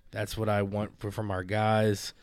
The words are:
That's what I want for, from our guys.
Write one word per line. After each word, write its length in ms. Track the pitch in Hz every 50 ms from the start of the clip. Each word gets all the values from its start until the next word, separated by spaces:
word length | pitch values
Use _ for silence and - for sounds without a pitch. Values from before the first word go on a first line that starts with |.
| - -
That's 240 | - 107 104 - -
what 140 | 110 110 107
I 140 | 104 101 101
want 360 | 98 101 104 107 - - -
for, 120 | - 104
from 180 | 98 113 107 101
our 140 | 95 92 92
guys. 680 | 92 104 107 107 107 110 110 107 107 104 101 - - - _